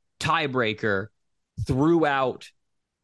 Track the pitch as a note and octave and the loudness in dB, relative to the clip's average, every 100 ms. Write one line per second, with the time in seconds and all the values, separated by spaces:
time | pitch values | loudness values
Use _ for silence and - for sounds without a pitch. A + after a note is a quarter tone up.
0 | _ - D3+ D#3+ D3 B2+ A2 G#2+ A2 G2 | _ -6 -2 0 0 0 -2 -2 -2 -2
1 | G#2+ _ _ _ _ - A2 C3 D#3 E3+ | -4 _ _ _ _ -10 -4 0 4 4
2 | D3+ C#3 C3 - - _ _ _ _ _ | 2 0 -2 -4 -12 _ _ _ _ _